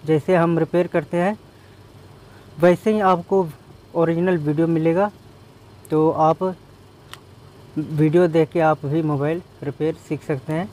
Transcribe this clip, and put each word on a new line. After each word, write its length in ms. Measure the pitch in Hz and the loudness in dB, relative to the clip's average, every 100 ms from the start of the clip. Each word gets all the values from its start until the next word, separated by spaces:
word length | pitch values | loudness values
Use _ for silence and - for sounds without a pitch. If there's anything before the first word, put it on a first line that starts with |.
| 147 | 0
जैसे 300 | 156 160 185 | -2 2 2
हम 220 | 170 165 | 2 0
रिपेयर 280 | 160 175 180 | 0 -2 0
करते 280 | 170 147 175 | -4 -4 -4
हैं 200 | 180 214 - - - - - - - - - - - - | -4 -6 -14 -20 -20 -20 -20 -20 -20 -20 -20 -20 -20 2
वैसे 360 | 175 175 226 | 2 4 0
ही 60 | 214 | 0
आपको 460 | 190 180 175 196 170 - - - - 170 | 2 0 0 0 0 -8 -20 -20 -8 -2
ओरिजिनल 420 | 165 170 185 180 | 0 0 0 0
वीडियो 280 | 147 151 165 | -2 0 0
मिलेगा, 440 | 165 160 165 202 - - - - - - - - | 0 0 0 -2 -4 -20 -20 -20 -20 -20 -20 -4
तो 180 | 156 156 | 0 2
आप 320 | 151 156 160 185 175 - - - - - - - - - - - - | 2 0 0 -4 -6 -18 -20 -20 -20 -20 -20 -20 -20 -20 -20 -10 -8
वीडियो 500 | 147 151 156 170 180 | -6 0 2 4 2
देख 200 | 160 156 | 2 0
के 80 | 175 | 0
आप 240 | 156 151 143 | 0 0 -2
भी 160 | 156 | -2
मोबाइल 380 | 156 143 147 170 - - | -2 -2 -2 -4 -10 -12
रिपेयर 320 | 143 139 151 160 - | -12 -6 -6 -6 -8
सीख 160 | 151 | -8
सकते 300 | - 143 - | -6 -8 -6
हैं। 120 | 156 110 | -6 -8